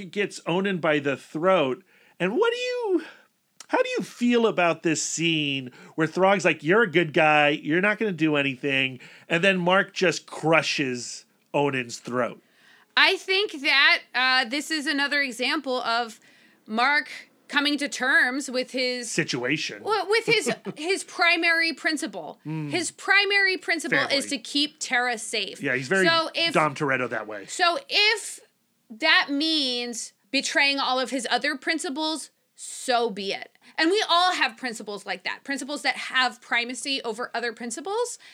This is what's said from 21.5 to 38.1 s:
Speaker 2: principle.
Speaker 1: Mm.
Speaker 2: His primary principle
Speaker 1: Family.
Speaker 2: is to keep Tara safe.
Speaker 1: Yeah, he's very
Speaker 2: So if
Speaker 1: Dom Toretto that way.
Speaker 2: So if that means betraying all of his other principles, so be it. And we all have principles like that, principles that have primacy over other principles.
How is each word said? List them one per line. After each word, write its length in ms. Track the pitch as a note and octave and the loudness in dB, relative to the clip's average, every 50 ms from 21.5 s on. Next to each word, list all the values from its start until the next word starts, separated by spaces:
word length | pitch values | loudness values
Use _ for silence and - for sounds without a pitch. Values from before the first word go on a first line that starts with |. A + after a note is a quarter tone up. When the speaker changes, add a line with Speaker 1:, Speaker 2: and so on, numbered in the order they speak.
| E4 E4 E4 E4 D#4 | 2 2 2 0 -2
Speaker 2:
principle. 680 | - - E4+ D#4 D4 - D#4 F#3+ F#3+ D#3+ - - _ - | -4 -4 -4 -4 -2 -4 -6 -8 -10 -10 -12 -14 _ -10
Speaker 1:
Mm. 260 | D3 D#3+ D#3 D3+ D3 | -8 -8 -6 -6 -4
Speaker 2:
His 200 | - F4+ E4 - | -4 -4 -4 -4
primary 680 | - - - - F#4+ G4 G4+ G4 G4+ G4+ G4 F#4+ F#4 | -8 -8 -2 2 2 4 4 4 2 2 2 2 0
principle 420 | - - - F4 E4 C4 D#4 A#3 C#3+ | -2 -2 -2 -2 -2 0 0 0 2
Speaker 1:
Family. 180 | C3 - C4 | 2 2 0
Speaker 2:
is 100 | C#4 B3+ | -2 -2
to 100 | G#3 C#4 | -2 -4
keep 400 | C#4 - - - C#4+ D4 D4 - - | -6 -6 -4 -2 -2 -2 -2 -4 -8
Tara 380 | - - C4 B3 B3 B3 A#3+ | -6 -2 0 0 0 0 -2
safe. 460 | A3 - - - A3 G3 F#3 - - G#3+ | -4 -6 -6 -4 -4 -4 -6 -8 -6 -4
Speaker 1:
Yeah, 120 | C#3+ B2+ | -2 -2
he's 140 | B2+ C3+ - | -2 0 0
very 180 | F#3+ F#3+ F#3+ | 2 4 4
Speaker 2:
So 220 | E4 E4 E4 D#4+ D#4 - | 4 4 4 2 0 -2
if 180 | - E4 E4+ D4+ | -2 -2 2 4
Speaker 1:
Dom 220 | - D#3 D3+ C#3+ | 4 2 2 0
Toretto 340 | - D#3 C#3 C3 B2+ B2+ A#2 | 0 -2 0 0 0 0 -2
that 180 | A#2+ A2+ G#2+ | -4 -6 -6
way. 200 | G#2+ G#2+ G2+ G2 | -6 -10 -12 -10
Speaker 2:
So 320 | - - - F4+ F4 E4+ - - - | -8 -2 2 2 2 2 0 -4 -2
if 520 | - G4 G#4 G#4+ A4+ G#4 - - - - - _ _ _ _ _ _ _ _ - | 0 2 4 4 2 0 -4 -10 -14 -14 -18 _ _ _ _ _ _ _ _ -20
that 380 | A3+ A3 D#4 D#4+ D#4+ F#4 - - | -10 -2 2 4 4 4 4 2
means 840 | C#4+ C#4 D#4 D#4+ D#4+ D#4 C#4 B3+ B3 A#3+ A#3+ A#3+ A#3+ A3+ - - _ _ _ _ - | -2 -2 0 0 0 0 0 -2 -2 -4 -6 -6 -8 -10 -10 -12 _ _ _ _ -2
betraying 460 | C4+ C4+ - - D#4+ C#4+ C#4 C#4 C#4 | -2 -2 0 2 2 2 2 2 0
all 220 | B3 G#3+ B3+ B3+ | 0 0 0 0
of 100 | C4 A3 | -2 -2
his 160 | B3 C4+ A3 B3+ | -2 -4 -2 0
other 260 | B3 B3 B3+ D4 D#4 | -2 0 0 -2 -4
principles, 720 | C#4 - F4 E4 D#4 - F4+ C4 D4 D#4 D#4 D#4+ D4 - - _ _ _ _ _ | -4 -4 -4 -4 -2 -4 -6 -4 -4 -2 -2 -4 -4 -8 -12 _ _ _ _ _
so 540 | - - - - - - - B3 A#3 A#3+ A#3 | -18 -16 -14 -14 -8 -2 0 2 2 2 0
be 220 | G3 G3 G3 G3 F3 | -2 -4 -6 -6 -6
it. 180 | B2 - - _ _ _ - - - | -8 -8 -14 _ _ _ -10 -2 0
And 120 | D#4+ D#4+ | 2 2
we 140 | F#4+ G#4+ F#4+ - | 2 2 2 2
all 240 | E4 E4+ F4+ F#4 F4+ | 2 4 4 4 2
have 220 | D4 - C4 A3 | 2 0 -2 -2
principles 480 | - - B3 A3+ - A#3 G#3+ G#3 G3 - | -4 -8 -8 -8 -8 -10 -10 -10 -10 -8
like 180 | G3+ F#3 F#3+ - | -8 -8 -8 -6
that, 180 | - G2+ - - | -8 -8 -8 -8
principles 400 | - C#4 B3+ C#4+ B3+ D4 - - | -8 -6 -6 -6 -6 -8 -4 -2
that 140 | C4+ - | -2 -4
have 440 | - - - - C4 C4 B3 A3 - | -4 -6 -4 0 0 0 0 -2 -6
primacy 600 | - - B3+ A#3 A#3+ A#3+ B3+ B3 - C#4+ C#4 C4+ - | -8 -4 -2 -2 -2 -4 -8 -8 -6 -4 -4 -4 -4
over 280 | A#3+ A3 G3+ D3+ - - | -6 -6 -6 -8 -6 -6
other 180 | A#3 A3+ A#3+ A3 | -4 -4 -4 -6
principles. 640 | - A#3+ A#3 A3+ E4 C#4+ F#4 G4+ A4+ B4 A#4 | -6 -10 -10 -10 -8 -8 -6 -4 -4 -4 -4